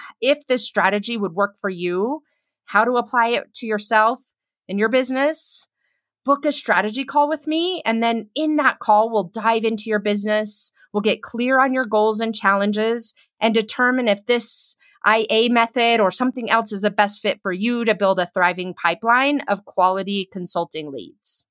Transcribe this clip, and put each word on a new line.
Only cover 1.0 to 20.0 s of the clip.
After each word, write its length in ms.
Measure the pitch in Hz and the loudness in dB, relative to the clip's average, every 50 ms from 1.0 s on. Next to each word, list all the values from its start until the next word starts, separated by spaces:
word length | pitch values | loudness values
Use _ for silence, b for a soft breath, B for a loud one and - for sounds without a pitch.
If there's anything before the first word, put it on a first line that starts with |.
| 202 233 240 | -4 -4 -6
would 160 | 220 202 180 160 | -4 -4 -4 -2
work 240 | 185 202 202 - - | -2 -2 -2 -4 -8
for 100 | - 196 | -8 -8
you, 520 | 190 170 175 175 175 185 202 247 294 311 _ _ _ _ _ _ _ _ _ | -6 -4 -4 -4 -2 -2 -2 -2 -4 -6 _ _ _ _ _ _ _ _ _
how 200 | - - 202 226 | -2 0 0 2
to 120 | 240 254 | 2 0
apply 320 | 240 233 - - 240 233 233 | -2 -2 0 0 0 0 2
it 260 | 240 208 - _ - | 0 -2 -4 _ -14
to 120 | - 240 | -10 -6
yourself 540 | 220 214 208 208 - 226 214 214 226 262 - _ _ _ _ _ _ _ _ _ - | -4 -4 -4 -2 2 2 4 4 4 0 -2 _ _ _ _ _ _ _ _ _ -8
and 120 | 196 202 | -2 0
your 80 | 214 220 | 0 2
business, 800 | 240 254 262 240 262 262 277 302 320 - - - - - - _ _ _ _ _ _ _ _ _ _ _ - | 2 2 0 0 0 0 0 0 0 -2 -8 -8 -8 -10 -10 _ _ _ _ _ _ _ _ _ _ _ -2
book 200 | 254 277 277 285 | 0 0 0 0
a 60 | 302 | -2
strategy 540 | 285 - - - 190 180 190 214 208 262 269 | -2 -2 -2 0 0 2 2 -2 -4 -6 -8
call 240 | - - 294 294 294 | -2 2 2 2 2
with 180 | 311 302 - | 0 -4 -4
me. 360 | 311 311 320 339 370 370 - - | -4 -2 -2 -2 -2 -4 -4 -4
And 180 | - 226 226 233 | -2 -2 0 0
then 280 | 233 233 226 220 - - | 0 0 -2 -4 -6 -6
in 220 | 269 311 311 302 | -4 -2 0 0
that 240 | 294 277 262 - - | 2 2 2 0 0
call, 300 | - - 214 208 226 233 | 0 2 4 4 4 2
we'll 200 | 233 214 180 165 - | 0 -2 -2 -2 -6
dive 320 | 220 202 226 233 226 214 | -4 0 0 0 2 0
into 200 | 226 226 214 214 | -2 -2 -2 -4
your 140 | 226 214 208 | -2 -2 -2
business. 720 | 208 208 208 202 202 214 214 214 214 208 - - - - b b b b b | 0 0 -2 -2 0 0 0 0 0 -2 -4 -4 -6 -8 b b b b b
We'll 100 | 208 202 | -2 0
get 200 | 214 - 214 - | 0 0 -2 -4
clear 380 | - - 226 240 254 269 262 | -12 -6 -4 0 2 4 4
on 120 | 269 269 262 | 4 2 2
your 120 | 262 254 | -2 -2
goals 360 | 208 220 214 214 220 214 214 | 0 2 2 2 2 2 0
and 140 | 226 220 220 | -2 -4 -4
challenges 800 | - - 196 196 196 202 208 208 208 214 226 233 240 226 - - b b b b - | 0 2 2 2 2 2 0 0 0 0 0 0 -2 -4 -6 -8 b b b b -2
and 140 | - 226 214 | -2 0 2
determine 540 | 226 214 220 - - 247 247 254 254 247 226 | 2 0 -2 -2 0 2 2 2 2 2 0
if 180 | 202 208 - | 0 0 0
this 500 | - 240 240 240 - - - - - - b b b b b b | 0 0 0 0 -4 -4 -4 -4 -6 -8 b b b b b b
I 220 | 202 220 226 220 220 | 2 2 2 2 2
A 180 | 220 220 233 240 | 2 2 4 4
method 500 | 247 233 226 226 - 254 233 233 233 226 | 4 4 2 2 2 2 2 4 4 4
or 100 | 208 185 | 2 2
something 400 | - - 254 262 - 254 226 - | 2 0 -2 -2 -2 -4 -2 0
else 220 | 220 226 226 220 214 | 2 2 2 0 -6
is 80 | 196 | -2
the 100 | 202 208 | -2 -2
best 320 | 202 - 208 202 208 - - | 2 2 0 0 0 -4 -2
fit 160 | 208 190 - - | -4 -4 -2 -4
for 100 | 202 180 | -6 -4
you 320 | 185 208 233 240 233 233 | -2 -2 -2 0 0 2
to 100 | 226 208 | 0 0
build 240 | 180 202 190 190 185 | 2 2 2 2 2
a 80 | 180 | 0
thriving 480 | 175 - 190 180 180 175 180 180 185 175 | -2 0 2 2 2 2 -2 -6 -8 -8
pipeline 680 | - - 170 175 214 226 226 233 254 269 285 294 269 - | -2 0 0 0 0 0 2 2 4 4 2 0 -2 0
of 220 | - 202 196 - | -2 -4 -4 -4
quality 640 | - - - 180 185 190 196 | -10 -2 2 2 2 2 0